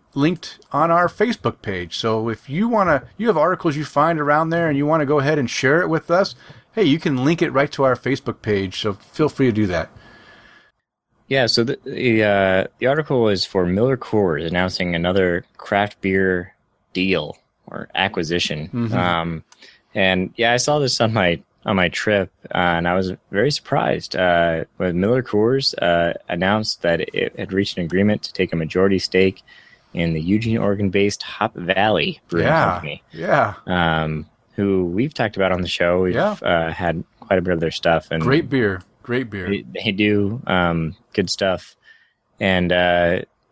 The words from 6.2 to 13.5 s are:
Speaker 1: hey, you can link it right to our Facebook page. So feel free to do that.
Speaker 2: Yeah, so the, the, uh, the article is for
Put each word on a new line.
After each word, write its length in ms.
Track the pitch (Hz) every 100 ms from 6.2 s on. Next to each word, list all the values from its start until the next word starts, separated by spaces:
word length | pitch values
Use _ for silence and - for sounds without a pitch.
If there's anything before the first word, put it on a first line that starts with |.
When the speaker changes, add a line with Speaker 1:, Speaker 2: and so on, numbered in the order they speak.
| 196 - - - _
Speaker 1:
hey, 100 | -
you 160 | 170 165
can 260 | 175 131 135
link 160 | 170
it 100 | 156
right 200 | 131 147
to 100 | -
our 120 | 131 123
Facebook 460 | 123 135 - -
page. 380 | 110 101 98 -
So 140 | 107
feel 340 | 98 - - 147
free 180 | - 131
to 40 |
do 140 | 107 101
that. 220 | 85 80 - - - - - - - _ _ _ _ _ _ -
Speaker 2:
Yeah, 200 | 135 117
so 160 | -
the, 160 | 117 -
the, 400 | - - 127 110
uh, 440 | 107 101 95 92 - -
the 80 | 123
article 420 | 147 147 135 110
is 160 | 95
for 200 | -